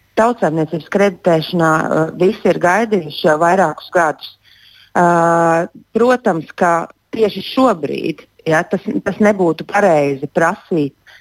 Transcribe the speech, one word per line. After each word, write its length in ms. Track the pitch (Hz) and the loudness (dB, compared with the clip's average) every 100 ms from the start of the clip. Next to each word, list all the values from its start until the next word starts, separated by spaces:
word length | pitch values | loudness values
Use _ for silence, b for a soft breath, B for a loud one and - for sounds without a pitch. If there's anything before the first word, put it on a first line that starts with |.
| _ - | _ 0
tautsaimniecības 720 | 226 240 170 160 156 165 - | 0 0 -2 -2 -4 -6 -6
kreditēšanā, 800 | 196 202 175 180 160 151 175 160 | -2 -2 0 0 0 0 0 2
ā, 360 | 160 - 156 160 156 | 0 0 -2 -2 0
visi 320 | 180 220 196 | -2 0 -2
ir 100 | 160 | 0
gaidījuši 640 | 175 196 233 202 151 - 170 | 0 0 0 -2 -4 -2 0
jau 80 | 151 | 2
vairākus 480 | 170 190 160 - - | 2 2 0 -2 -4
gadus. 360 | 180 160 143 - _ b b b b b | 0 0 -2 -14 _ b b b b b
Ā, 100 | 180 175 170 170 170 165 165 180 - _ 220 | 0 2 4 2 2 2 0 -2 -10 _ 0
protams, 540 | 247 247 220 165 - | 2 2 0 -2 -6
ka 200 | - 175 170 - - - | -2 0 0 -2 -16 -10
tieši 300 | - 208 190 - | -2 -2 -2 -6
šobrīd, 760 | - 262 170 139 139 - 160 - _ 165 | 0 2 0 -4 -6 -6 -8 -16 _ -2
ja, 160 | 160 | -2
tas, 200 | - 190 214 - | 0 -6 -4 -4
tas 160 | 202 180 | -4 0
nebūtu 440 | 208 196 170 160 156 | 0 2 0 -2 -4
pareizi 640 | 208 196 151 143 135 147 | 0 2 2 0 -4 -4
prasīt 640 | 180 165 208 - 170 139 _ B B | -2 -2 -2 -4 -2 -2 _ B B